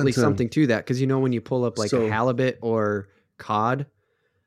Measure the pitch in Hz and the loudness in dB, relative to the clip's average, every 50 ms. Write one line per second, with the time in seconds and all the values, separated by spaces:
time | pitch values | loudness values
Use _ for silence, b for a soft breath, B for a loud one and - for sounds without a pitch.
0 | 143 135 120 127 120 107 101 98 123 113 - 151 156 127 113 104 - - 127 127 | 6 2 2 2 2 2 2 0 -2 -2 0 2 2 2 2 0 0 -2 -2 -2
1 | 135 131 135 135 135 131 123 117 - - 131 127 123 117 - - 107 101 143 123 | 0 0 0 0 0 0 0 -2 -4 -2 -2 -2 -2 -2 -2 -2 -2 0 0 0
2 | 113 107 107 110 120 131 123 120 131 131 117 - 113 117 113 110 107 104 104 101 | 0 2 2 2 2 2 2 0 0 -2 -2 -2 -4 -2 0 0 0 0 -2 -2
3 | 95 - _ _ _ _ _ - - - 107 107 110 117 127 135 143 - _ _ | -6 -8 _ _ _ _ _ -14 -6 -4 -2 0 0 0 0 -2 -4 -8 _ _
4 | _ _ _ _ _ _ _ _ _ | _ _ _ _ _ _ _ _ _